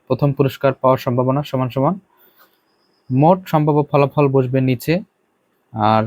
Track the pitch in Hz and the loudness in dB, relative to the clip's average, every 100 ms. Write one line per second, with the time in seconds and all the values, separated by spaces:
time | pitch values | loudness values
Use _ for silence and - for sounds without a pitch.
0 | _ 131 143 135 135 - 135 127 127 127 | _ -2 -2 0 -2 0 -2 0 0 0
1 | - 123 127 139 143 131 127 131 139 190 | 0 -2 -2 -2 -4 -4 -4 -2 -2 -2
2 | - _ _ _ _ _ _ _ _ _ | -10 _ _ _ _ _ _ _ _ _
3 | _ 131 156 190 190 160 151 147 147 143 | _ 2 2 2 0 -2 0 0 0 0
4 | 139 - 143 135 127 131 131 123 - 170 | 0 2 2 2 0 0 0 -2 -2 -4
5 | 226 _ _ _ _ _ _ 110 107 110 | -4 _ _ _ _ _ _ -2 2 2